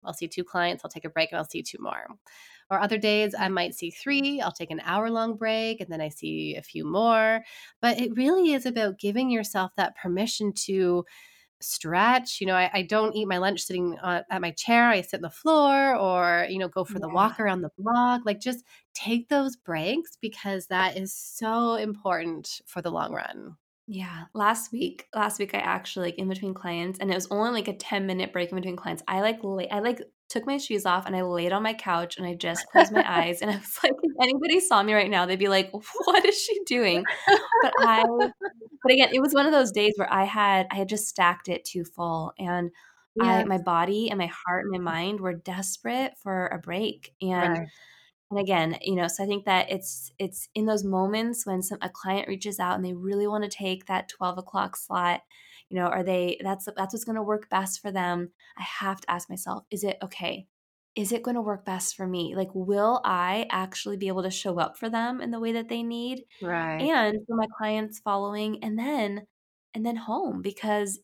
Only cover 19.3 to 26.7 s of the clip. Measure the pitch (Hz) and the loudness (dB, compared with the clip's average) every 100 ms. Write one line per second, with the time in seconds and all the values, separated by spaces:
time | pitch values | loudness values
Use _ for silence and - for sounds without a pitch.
19.3 | 285 269 254 - 160 170 285 320 - 220 | 0 0 -4 -6 -4 -2 -2 -4 -8 -10
20.3 | - 202 190 - 185 185 190 190 - - | -8 -6 -6 -2 0 0 -2 -6 -8 -12
21.3 | - 220 226 233 226 214 208 196 175 165 | -8 -2 0 0 0 -2 -4 -2 -2 -2
22.3 | 160 147 - - 180 170 165 160 - - | -6 -10 -12 -12 -8 -4 -4 -4 -6 -8
23.3 | - - 160 _ _ - 190 185 165 170 | -10 -16 -20 _ _ -12 -10 -10 -12 -12
24.3 | 220 208 226 - 240 - - - 226 208 | -2 0 0 -4 -4 -4 -6 -8 -4 -2
25.3 | 208 196 202 202 185 - 196 175 175 190 | -2 -4 -2 0 -2 -4 -4 -4 -4 -4
26.3 | 190 196 190 180 | -4 -6 -6 -6